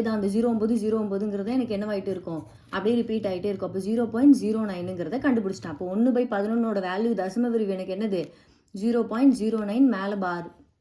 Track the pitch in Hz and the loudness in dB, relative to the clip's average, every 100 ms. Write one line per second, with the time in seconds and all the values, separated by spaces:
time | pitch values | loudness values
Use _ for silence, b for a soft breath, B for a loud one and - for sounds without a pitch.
0 | 220 214 196 214 240 220 214 233 214 220 | 4 0 0 2 2 2 0 0 0 0
1 | 208 196 208 202 202 262 233 202 214 202 | 0 -2 -2 -4 -2 -2 -2 -4 -2 -4
2 | 196 180 175 160 - b b 190 202 240 | -4 -6 -6 -10 -10 b b -2 0 0
3 | 226 220 196 180 202 190 180 190 190 226 | 0 -2 -2 -2 -4 -4 -6 -4 -2 0
4 | 226 226 285 220 202 220 208 180 180 180 | 0 6 8 8 4 -2 -2 -4 -6 -6
5 | 160 254 285 226 190 190 165 147 180 196 | -4 -2 2 2 0 -6 -8 -8 -4 2
6 | 247 240 254 202 214 233 226 202 180 190 | 2 2 0 0 0 0 0 -2 -2 -2
7 | 233 208 185 233 240 226 202 185 185 185 | 0 0 -2 0 0 0 0 -4 -4 -4
8 | 220 185 156 b b b b 196 226 240 | -2 -2 -4 b b b b -4 0 0
9 | 196 220 277 214 214 220 208 226 269 196 | 0 4 4 4 0 -2 -2 4 4 4
10 | 196 208 180 175 165 - - _ | -2 -2 -2 -4 -8 -14 -20 _